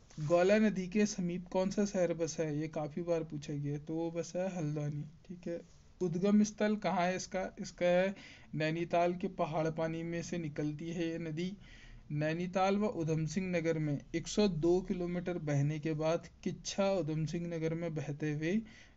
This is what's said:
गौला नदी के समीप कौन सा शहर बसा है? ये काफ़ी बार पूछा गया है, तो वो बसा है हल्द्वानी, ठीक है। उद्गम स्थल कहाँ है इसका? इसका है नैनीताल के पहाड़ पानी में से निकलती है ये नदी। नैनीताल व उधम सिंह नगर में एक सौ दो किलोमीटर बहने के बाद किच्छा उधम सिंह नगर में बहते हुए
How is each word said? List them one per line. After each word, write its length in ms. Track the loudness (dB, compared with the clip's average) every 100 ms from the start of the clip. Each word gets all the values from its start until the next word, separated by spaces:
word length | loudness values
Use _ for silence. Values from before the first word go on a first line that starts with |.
| -16 -6
गौला 380 | 2 4 6 6
नदी 300 | 4 2 0
के 180 | 2 2
समीप 420 | 2 -2 -2 -2
कौन 220 | 0 0
सा 160 | 2 0
शहर 280 | 2 2
बसा 300 | 2 -2 -2
है? 160 | -2 -2
ये 80 | -2
काफ़ी 340 | -4 -4 -4
बार 220 | 0 0
पूछा 300 | -2 -8 -6
गया 200 | -4 -2
है, 60 | -4
तो 160 | -4 -4
वो 160 | -2
बसा 320 | -4 -4 -2
है 120 | -2 -2
हल्द्वानी, 480 | -2 -2 -4 -4 -8 -14 -16
ठीक 200 | -12 -8
है। 140 | -8 -10 -20 -16 -4
उद्गम 420 | -2 2 4 6
स्थल 320 | 4 2 0 0
कहाँ 300 | 0 2 2
है 100 | 0
इसका? 400 | -4 -4 -4 -6
इसका 240 | -10 0 4
है 300 | 6 4 0 -12 -20 -8 -2
नैनीताल 580 | 0 0 2 2 4
के 140 | 2 -4
पहाड़ 420 | -2 -2 0 0
पानी 340 | 0 -2 -2
में 180 | -4 -4
से 140 | -4 -4
निकलती 520 | -4 -4 -4 -4 -4
है 180 | -2 -2
ये 80 | -2
नदी। 360 | -4 -4 -4 -6 -14 -20 -20 -16 -6
नैनीताल 640 | -2 0 0 0 2 4 4
व 80 | 2
उधम 400 | 0 0 0 0
सिंह 240 | -2 0
नगर 260 | 0 2 0
में 200 | 0 -2 -4 -6
एक 120 | -2
सौ 200 | 2 2
दो 340 | 4 4 4
किलोमीटर 560 | 2 -2 -2 -2 -2 -4
बहने 420 | 0 2 2 0
के 140 | -2
बाद 340 | 0 2 0 -2 -8
किच्छा 480 | -6 -6 -4 0 2
उधम 340 | 2 0 0 -2
सिंह 220 | -2 -4
नगर 260 | -2 -2
में 220 | -2 -4 -4
बहते 360 | -4 -4 -2
हुए 280 | 0 0 0 -2 -12 -20